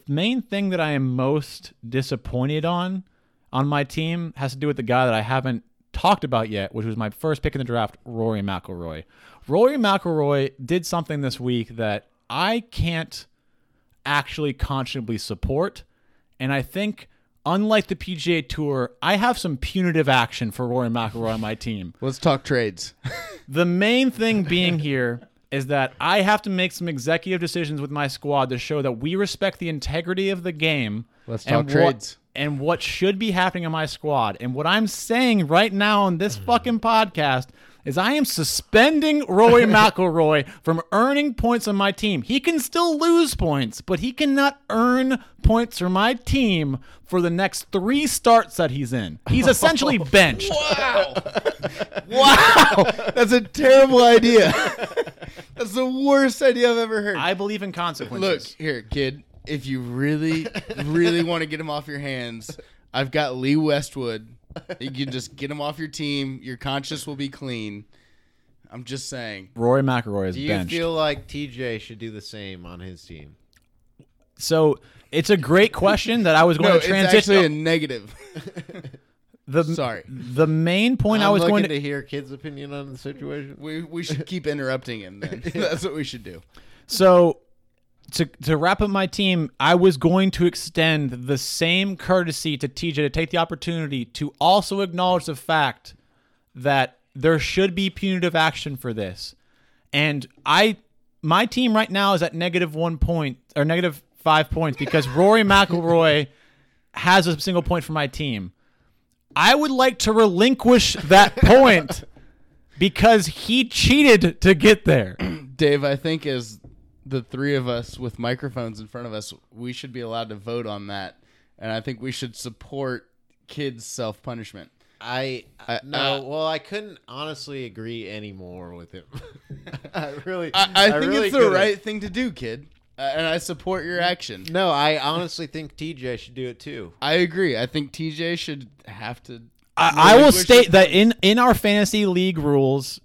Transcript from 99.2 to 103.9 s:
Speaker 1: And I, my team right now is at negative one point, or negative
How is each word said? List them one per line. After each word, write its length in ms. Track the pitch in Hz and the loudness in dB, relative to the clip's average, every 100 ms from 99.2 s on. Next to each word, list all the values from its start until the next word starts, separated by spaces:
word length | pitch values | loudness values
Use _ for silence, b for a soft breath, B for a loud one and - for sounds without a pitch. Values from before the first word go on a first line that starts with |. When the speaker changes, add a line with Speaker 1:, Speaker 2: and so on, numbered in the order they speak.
| - - _ _ _ _ _ | -16 -20 _ _ _ _ _
Speaker 1:
And 340 | 143 151 147 - _ - | -2 -2 -4 -8 _ 0
I, 320 | 160 214 208 _ _ _ _ | 2 2 0 _ _ _ _
my 240 | 156 170 | 0 0
team 320 | 233 - 247 214 | 0 0 0 0
right 140 | 220 | 0
now 240 | 190 196 | 0 0
is 80 | 185 | 0
at 100 | 165 | -2
negative 420 | 165 175 175 175 | -4 -4 -2 -4
one 220 | 156 170 160 | -2 -4 -2
point, 400 | - 170 147 123 _ | -2 0 -4 -6 _
or 120 | - 147 | -2 0
negative 360 | 170 180 | 0 -2